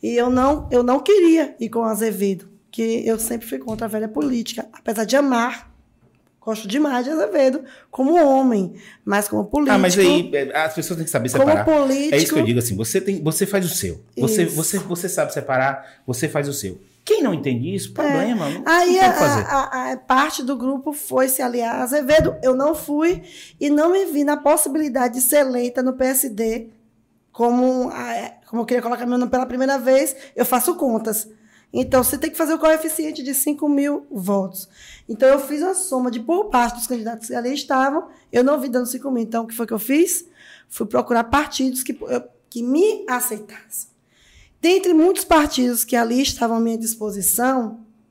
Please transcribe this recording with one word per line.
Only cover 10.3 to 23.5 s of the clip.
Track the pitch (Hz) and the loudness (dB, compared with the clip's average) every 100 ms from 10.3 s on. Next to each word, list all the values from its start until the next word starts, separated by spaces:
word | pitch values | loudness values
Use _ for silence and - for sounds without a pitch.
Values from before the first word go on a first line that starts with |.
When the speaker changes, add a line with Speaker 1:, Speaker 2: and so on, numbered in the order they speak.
| 143 | -2
Speaker 2:
é, | 135 143 | -2 -2
as | 160 | -2
pessoas | 160 151 170 | -4 -6 -6
têm | 160 | -4
que | |
saber | 143 123 | -2 -2
Speaker 1:
como | 120 277 | 2 4
Speaker 2:
separar. | 311 320 | 4 4
Speaker 1:
político | 302 269 269 285 294 | 4 4 2 2 2
Speaker 2:
É | |
isso | - | 2
que | 302 | 2
eu | 110 | 2
digo, | 117 | 2
assim: | 117 98 | 0 -4
você | 113 190 | -2 -2
tem, | 190 196 | -2 -2
você | 151 151 190 | -2 -2 0
faz | 202 180 | 0 -2
o | |
seu. | - 92 82 - - | -4 -6 -8 -14 -4
Você, | 226 220 | -2 0
Speaker 1:
Isso. | 165 151 | 0 0
Speaker 2:
você, | 165 202 | -2 -4
você | - 175 185 | -4 -6 -6
sabe | 175 147 | -2 -2
separar, | - - 131 131 135 - - - | -4 -2 0 0 -2 -10 -20 -8
você | 120 160 | -4 -2
faz | 151 143 | -2 -4
o | |
seu. | 139 98 90 - _ - | -6 -8 -12 -18 _ 0
Quem | 427 | 2
não | 277 | 2
entende | 165 220 175 139 | 0 -2 -2 -2
isso, | 196 - | -6 -8
Speaker 1:
É. | |
Speaker 2:
problema, | - 302 277 226 233 151 | -4 -2 0 0 -2 -2
não, | - - | -4 0
Speaker 1:
Aí | 339 359 | 2 4
Speaker 2:
não | 359 | 6
tem | |
o | 381 | 4
Speaker 1:
a, | |
Speaker 2:
que | 349 | 4
fazer. | - 180 101 | 2 2 0
Speaker 1:
a, | 277 | -2
a, | 262 262 254 | -2 -4 -6
a | 254 | -8
parte | - 262 294 311 | 0 2 2 -2
do | 254 269 | -6 -4
grupo | 254 269 269 | -4 -4 -6
foi | 294 - 254 262 | -8 -4 0 0
se | 262 | 0
aliar | 254 240 233 233 | -2 -2 -4 -4
a | |
Azevedo, | 254 285 262 311 311 320 | -2 -2 4 4 4 0
eu | 254 262 | 0 2
não | 285 311 | 2 0
fui | - 294 320 359 - - - | -2 0 0 0 -6 -20 -20